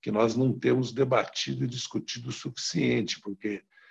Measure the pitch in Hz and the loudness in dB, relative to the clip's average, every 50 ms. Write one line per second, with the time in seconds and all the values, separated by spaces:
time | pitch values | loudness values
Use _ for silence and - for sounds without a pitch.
0 | - 110 104 107 117 113 107 123 131 127 - - - 127 123 131 127 110 110 131 | -4 0 2 4 4 4 4 4 2 2 2 2 4 4 4 4 2 0 0 0
1 | 135 127 127 110 95 - - - - 139 131 127 135 123 - - - - - - | 2 4 4 2 2 0 -4 -6 -4 -4 -2 -2 -2 -4 -4 -6 -8 -6 -6 -6
2 | - - - 123 120 127 123 - - 143 131 - - - - 165 135 120 123 120 | -6 -6 -10 -10 -8 -10 -10 -8 -10 -10 -8 -6 -6 -4 -2 0 2 2 2 2
3 | 101 - - - - 104 98 - - 104 101 - _ _ _ _ - - | 0 -2 -6 -8 -8 -10 -10 -6 -6 -6 -6 -6 _ _ _ _ -20 -20